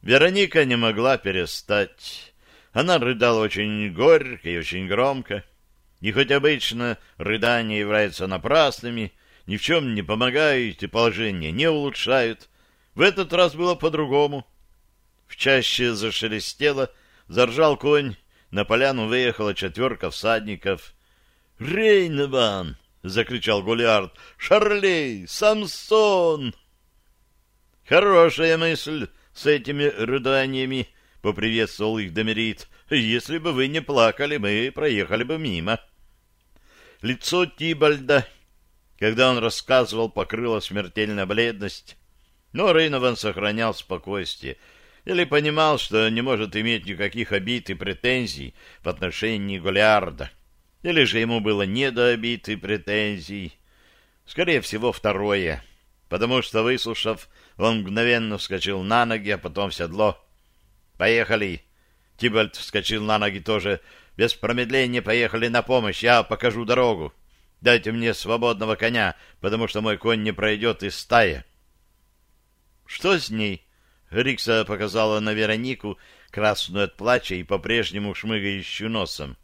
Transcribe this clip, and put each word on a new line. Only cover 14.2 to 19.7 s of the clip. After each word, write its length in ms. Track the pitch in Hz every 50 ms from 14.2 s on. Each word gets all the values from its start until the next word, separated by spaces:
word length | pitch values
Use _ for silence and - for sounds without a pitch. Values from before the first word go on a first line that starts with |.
| 147 143 143 139 123 _ _ _ _ _ _ _ _ _ _ _ _ _ _ _ _
В 100 | _ -
чаще 580 | - - 139 135 131 117 - - - 127 120 117
зашелестело, 960 | 104 101 113 101 - 110 113 107 107 - - - _ 139 147 143 135 135 - - _ _ _ _ _ _ _
заржал 480 | 85 90 123 127 120 135 160 151 143
конь, 400 | - - 143 147 147 143 135 104 - _ _ _ _ _ _
на 140 | - - 104
поляну 420 | - 110 117 131 135 135 127 110
выехала 480 | 107 117 127 127 120 110 - 107 104 98
четверка 560 | - - 95